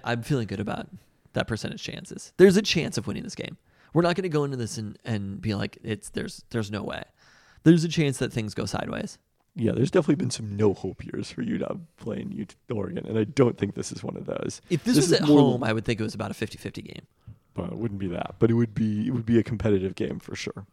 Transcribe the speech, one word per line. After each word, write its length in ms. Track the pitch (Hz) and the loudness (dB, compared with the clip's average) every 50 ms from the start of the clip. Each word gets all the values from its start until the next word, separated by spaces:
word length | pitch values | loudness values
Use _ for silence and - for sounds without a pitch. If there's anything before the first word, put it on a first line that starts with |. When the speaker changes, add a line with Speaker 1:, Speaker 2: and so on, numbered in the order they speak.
| - | 0
Speaker 1:
I'm 180 | 117 120 120 113 | -4 -4 -4 -2
feeling 240 | - 151 127 110 | 0 0 0 0
good 140 | - 98 95 | -2 -4 -4
about 260 | 101 104 - - - - - 95 - _ _ _ _ _ - | -4 -4 -6 -6 -8 -12 -16 -20 -20 _ _ _ _ _ -2
that 160 | - - - | -2 -2 -2
percentage 340 | 113 107 - - - - - | -2 -4 -4 -6 -8 -8 -10
chances. 500 | - - - - - - - - - _ | -10 -10 -10 -12 -12 -14 -16 -16 -4 _
There's 220 | - 180 202 175 202 | 8 10 10 10 8
a 40 | - | 4
chance 360 | - - 180 147 - - - | 2 0 -2 -2 -4 -4 -6
of 80 | - | -4
winning 160 | - - - - | -4 -6 -6 -8
this 120 | - - | -10 -10
game. 220 | - - - - - _ _ _ _ _ _ - | -10 -10 -12 -12 -16 _ _ _ _ _ _ 2
We're 80 | 156 175 | 2 2
not 120 | 175 175 | 2 2
gonna 140 | - 185 180 | 0 -2 -2
go 160 | 151 151 143 | 0 0 0
into 120 | 139 135 127 | -2 -2 -4
this 200 | 117 104 - 117 | -6 -6 -6 -8
and, 200 | 110 104 - - - | -8 -10 -10 -10 -8
and 360 | 135 113 104 101 98 98 - | -4 -4 -4 -4 -6 -8 -6
be 140 | - 110 101 | -4 -2 -2
like, 240 | 101 107 101 - - - | -2 -4 -6 -8 -10 -8
"It's, 280 | 113 107 101 - - | -6 -6 -6 -8 -10
there's, 340 | - - - - - - - - | -8 -8 -8 -8 -10 -14 -12 -6
there's 200 | - 117 107 101 | -4 -4 -4 -4
no 120 | 107 104 - | -4 -6 -6
way." 200 | - - - - - _ _ _ _ - _ _ _ _ _ - | -6 -8 -8 -10 -14 _ _ _ _ -20 _ _ _ _ _ 6
There's 180 | 156 175 165 160 | 6 6 6 4
a 60 | 170 | 0
chance 300 | 151 170 151 139 127 - | 0 0 0 0 0 -2
that 140 | 131 - - | -4 -4 -4
things 220 | 123 107 104 - | -4 -6 -4 -4
go 120 | - - | -6 -6
sideways. 520 | - - - - - 110 - - - - - _ _ _ _ _ _ - | -4 -4 -6 -6 -6 -6 -6 -8 -10 -12 -16 _ _ _ _ _ _ -6
Speaker 2:
Yeah, 180 | 160 113 107 - | -2 0 0 2
there's 180 | 117 123 143 | 2 2 2
definitely 260 | - 185 147 170 151 | 2 2 4 4 2
been 140 | - - 123 | 2 0 -2
some 260 | - - 113 104 101 | -4 -6 -6 -6 0
no 160 | 101 107 104 90 | 2 4 2 2
hope 320 | - - 95 - - - | 2 -2 -8 -8 -8 -12
years 260 | - - - - - | -10 -8 -8 -8 -8
for 120 | - - - | -8 -8 -6
U 160 | - - - | -4 -4 -4
W 220 | - - - - 165 - _ - | -4 -4 -6 -8 -12 -18 _ -14
playing 340 | - - 101 - - - - | -10 -8 -8 -6 -6 -8 -8
U-, 420 | - 208 - - _ _ - 113 | -8 -8 -10 -12 _ _ -6 -4
Oregon, 320 | 107 98 - - - - | -4 -4 -4 -6 -8 -6
and 120 | - 110 110 | -2 0 0
I 60 | 107 | 0
don't 320 | 110 - - 127 120 - | 2 4 4 4 4 4
think 180 | - 101 101 - | 2 -2 -4 -2
this 180 | - - - - | -4 -8 -8 -10
is 100 | - - | -10 -10
one 140 | - - | -8 -8
of 80 | - - | -8 -6
those. 380 | - - - - - - - - - | -6 -6 -4 -6 -6 -8 -10 -6 -2
Speaker 1:
If 120 | 180 156 - | -2 -2 2
this 120 | 226 254 | 2 4
Speaker 2:
This 80 | - - | 4 4
Speaker 1:
was 80 | - - | 6 4
Speaker 2:
is 80 | - | 4
Speaker 1:
at 80 | - 147 | 6 8
Speaker 2:
more 120 | 147 143 | 8 10
Speaker 1:
home, 220 | 143 139 127 120 120 | 8 8 6 2 0
I 100 | 117 110 | 0 0
would 120 | 113 107 | 0 0
think 160 | - 117 101 | 0 -2 -2
it 20 | 110 | -2
was 120 | 110 - | -4 -4
about 160 | 107 104 104 | -6 -6 -6
a 40 | 101 | -6
fifty 220 | - 110 101 - | -6 -6 -6 -6
fifty 240 | - - 98 - - | -8 -12 -12 -10 -12
game. 260 | 101 - - - - - _ _ _ - - - _ _ - | -12 -12 -14 -16 -18 -18 _ _ _ -20 -20 -20 _ _ -8
Speaker 2:
Well, 100 | - 87 | -8 -6
it 100 | 90 - | -6 -6
wouldn't 240 | 104 110 113 101 95 | -6 -6 -6 -4 -4
be 80 | 98 90 | -6 -4
that, 280 | 87 - - - - - | -4 -4 -6 -8 0 4
but 120 | 113 113 | 4 6
it 40 | 117 | 6
would 200 | 117 120 113 104 | 4 2 2 0
be, 320 | - 113 107 104 104 110 | 0 0 0 0 0 0
it 40 | 123 | 0
would 160 | 131 117 113 | -2 -2 0
be 120 | 110 117 113 | 4 4 4
a 40 | 104 | 4
competitive 520 | - 113 101 107 110 104 95 92 95 90 | 2 0 0 2 4 4 4 2 0 -2
game 260 | - - - - - | -4 -4 -4 -6 -8
for 140 | - - - | -10 -10 -10
sure. 320 | - - - - - 104 - | -10 -10 -10 -10 -12 -14 -18